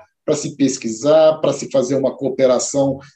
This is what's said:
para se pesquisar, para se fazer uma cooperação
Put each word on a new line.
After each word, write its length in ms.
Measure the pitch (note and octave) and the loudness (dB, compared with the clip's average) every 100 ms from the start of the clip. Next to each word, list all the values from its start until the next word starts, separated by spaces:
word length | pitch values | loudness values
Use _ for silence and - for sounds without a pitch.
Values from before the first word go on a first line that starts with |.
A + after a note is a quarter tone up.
| - _ | -12 _
para 120 | - D3 | -4 -4
se 180 | D3+ - | -4 -2
pesquisar, 840 | C3+ - A2+ A2 C#3+ D#3 D#3 D#3 | -2 -2 -8 -4 2 4 4 4
para 120 | C#3+ | -2
se 180 | - A#2+ | -4 -4
fazer 240 | C#3 B2 C3+ | -2 0 -2
uma 180 | B2+ | -2
cooperação 840 | - C3+ - B2+ B2 - C#3+ C#3 C3+ - | -4 -6 0 2 2 -2 -2 -2 -4 -12